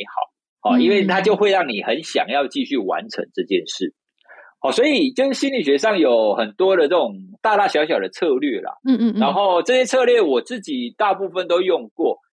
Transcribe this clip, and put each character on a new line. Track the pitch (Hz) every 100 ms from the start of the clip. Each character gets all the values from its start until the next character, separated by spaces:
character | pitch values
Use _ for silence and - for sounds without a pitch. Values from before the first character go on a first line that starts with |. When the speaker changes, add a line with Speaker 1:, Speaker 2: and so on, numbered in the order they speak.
Speaker 1:
好。 | 101 - - _ _ _ -
哦， | 123
Speaker 2:
嗯。 |
Speaker 1:
因 | 185
为 | 202 190
它 | 190
就 | 196 202
会 | 208
让 | 190 151
你 | 104
很 | - 113
想 | - 120 -
要 | 135 135
继 | 143 120
续 | 135
完 | 92 80 110
成 | - -
这 | -
件 | 87 92 -
事。 | - - - _ _ _ - - _
哦， | 135
所 | 165 294
以 | 269 135
就 | -
是 | 269
心 | 262 277
理 | 262
学 | 147 139
上 | 165 -
有 | 139 117 107
很 | 101 107
多 | - 190 180
的 |
这 | 147
种 | 175 123 98 95 104
大 | 220 208
大 | 190
小 | 151 156
小 | 147
的 | 92
策 | - 170
略 | 131 147 117
啦。 | - - 254
Speaker 2:
嗯， | 233
嗯， | 226 208
嗯。 |
Speaker 1:
然 | 220
后 | 190 202 175
这 | 165
些 | 254 247
策 | 262
略 | 247 233
我 | 165 123
自 | - 247
己 | 175 131 120 -
大 | 202
部 | 190 190
分 | 180 170
都 | 175
用 | 185 160 110
过， | - 147 - _